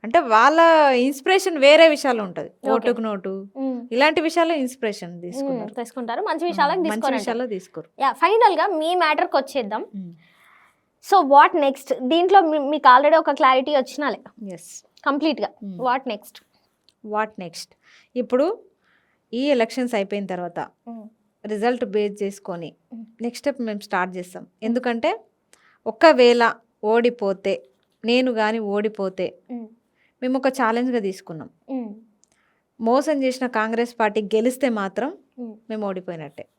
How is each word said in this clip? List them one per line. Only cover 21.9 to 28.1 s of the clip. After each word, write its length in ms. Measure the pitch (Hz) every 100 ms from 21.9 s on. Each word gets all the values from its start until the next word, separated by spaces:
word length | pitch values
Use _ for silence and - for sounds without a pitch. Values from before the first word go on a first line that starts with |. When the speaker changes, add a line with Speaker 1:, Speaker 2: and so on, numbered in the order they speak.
| 202 208 208
Speaker 1:
చేసుకొని 520 | 196 196 - 175 165 _ _
Speaker 2:
ఉమ్. 120 | 233 226 _
Speaker 1:
నెక్స్ట్ 180 | 240 240
స్టెప్ 220 | 285 277
మేము 180 | 233 208
స్టార్ట్ 380 | - 190 180 185
చేస్తాం. 260 | 180 -
Speaker 2:
ఉమ్. 80 | - _
Speaker 1:
ఎందుకంటే 580 | 220 233 247 233 285 440 _ _ _ _ _ _ -
ఒకవేళ 680 | - 320 269 247 240 233 - _ _
ఓడిపోతే, 800 | 208 226 233 240 196 190 196 196 - _ _ _
నేను 280 | 220